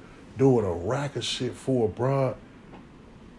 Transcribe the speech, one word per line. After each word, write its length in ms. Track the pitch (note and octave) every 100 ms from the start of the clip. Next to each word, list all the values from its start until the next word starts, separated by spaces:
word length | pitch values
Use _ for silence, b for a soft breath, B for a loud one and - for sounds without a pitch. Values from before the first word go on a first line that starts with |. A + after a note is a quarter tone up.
| B B B -
doing 280 | C3+ A#2+ G2
a 60 |
rack 440 | E2+ F2 C3+ C#3+ -
of 80 |
shit 300 | - - B2+
for 320 | - - C3 G#2+
a 40 |
broad, 460 | F#2 B2+ C#3 C3 - - - - - - - - - -